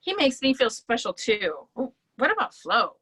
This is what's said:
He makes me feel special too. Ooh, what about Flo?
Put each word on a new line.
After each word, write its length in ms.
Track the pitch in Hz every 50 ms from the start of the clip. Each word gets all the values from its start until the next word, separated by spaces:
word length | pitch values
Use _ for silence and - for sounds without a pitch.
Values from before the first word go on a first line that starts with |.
He 120 | _ - 381
makes 280 | 403 302 269 254 -
me 120 | - 269 262
feel 160 | 262 262 226
special 440 | - - _ _ 233 240 - 202 180
too. 540 | - - - 220 208 202 170 156 147 - _ _
Ooh, 160 | - 262 262 _ _ _ _ _
what 140 | - 240 320
about 220 | 440 427 - - _
Flo? 440 | - - 151 190 233 208 175 - _